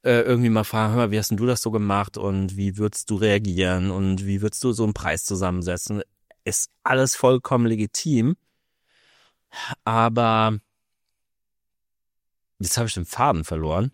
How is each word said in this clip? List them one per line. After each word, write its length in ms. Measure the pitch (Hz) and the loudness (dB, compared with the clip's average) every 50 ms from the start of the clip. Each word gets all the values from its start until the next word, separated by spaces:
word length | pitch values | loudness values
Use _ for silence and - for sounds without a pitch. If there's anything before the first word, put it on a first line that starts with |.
| - | 2
äh, 180 | 131 120 117 | 2 2 4
irgendwie 280 | - 117 123 120 123 117 | 4 2 2 4 4 4
mal 160 | 110 110 107 | 2 2 0
fragen, 280 | - - 110 110 110 113 | 0 0 0 0 2 2
„Hör 140 | 120 120 | 2 2
mal, 40 | 104 | 2
wie 60 | 104 | 0
hast 140 | 107 98 - | -2 0 0
denn 60 | 113 | -2
du 80 | 98 117 | 0 2
das 160 | 123 123 - | 0 0 0
so 100 | - 110 | -2 -2
gemacht 460 | 107 110 104 101 98 101 101 - - | -2 0 0 0 0 0 -2 -4 -6
und 400 | - - 98 98 98 95 92 95 | -6 -4 -2 0 0 -2 -2 -4
wie 200 | 98 98 98 95 | -4 -4 -4 -2
würdest 320 | 104 107 107 - - - - | -2 -2 -2 -2 -6 -6 -4
du 60 | 107 | -2
reagieren 760 | 95 110 107 101 104 107 101 87 90 92 90 92 90 90 98 | 0 2 2 2 2 0 -2 -2 0 0 0 0 0 0 -2
und 340 | 90 98 98 95 95 92 98 | -2 0 0 0 0 0 -2
wie 160 | 98 98 98 | -2 -2 -2
würdest 220 | 104 107 - - - | -2 -4 -4 -2 -2
du 100 | 127 113 | -2 0
so 100 | 113 113 | 2 0
einen 100 | 104 104 | 0 0
Preis 300 | - - - 80 - - | -2 -4 -4 -4 -2 -4
zusammensetzen?“ 800 | - 101 92 95 90 90 90 87 90 90 90 - - 107 104 - _ _ _ _ _ - _ _ | -4 -4 -2 -2 -2 -2 -2 -4 -4 -6 -6 -6 -6 -6 -8 -8 _ _ _ _ _ -20 _ _
Ist 260 | - - - - - _ _ _ | -6 -4 -4 -6 -6 _ _ _
alles 320 | - 131 131 135 135 - | 0 2 2 2 0 0
vollkommen 500 | - - 127 131 123 - - 135 123 117 | 2 4 4 4 4 2 0 0 2 2
legitim, 720 | 113 113 107 107 101 - - - 160 143 117 110 135 180 _ _ _ _ _ _ _ _ _ _ _ _ _ _ _ _ _ _ _ _ _ _ _ - - - - - _ _ | 2 0 0 -2 -4 -4 -6 -2 2 2 4 4 2 0 _ _ _ _ _ _ _ _ _ _ _ _ _ _ _ _ _ _ _ _ _ _ _ -16 -14 -12 -12 -14 _ _
aber 720 | 110 113 113 113 117 113 120 117 113 113 110 110 110 110 104 _ _ _ _ _ _ _ _ _ _ _ _ _ _ _ _ _ _ _ _ _ _ _ _ _ _ _ _ _ _ _ _ _ _ _ _ _ _ _ _ | 0 2 2 2 4 4 2 2 4 4 4 4 2 0 -2 _ _ _ _ _ _ _ _ _ _ _ _ _ _ _ _ _ _ _ _ _ _ _ _ _ _ _ _ _ _ _ _ _ _ _ _ _ _ _ _
jetzt 180 | 98 - - | -6 -4 -2
hab 100 | 120 117 | -2 -2
ich 60 | 110 - | -4 -4
den 120 | 95 87 | -6 -8
Faden 400 | - - - 127 147 104 80 78 | -8 -2 0 0 0 0 0 -4
verloren. 460 | - 85 80 78 76 78 92 110 131 | -4 -6 -4 -2 -2 0 0 -2 -2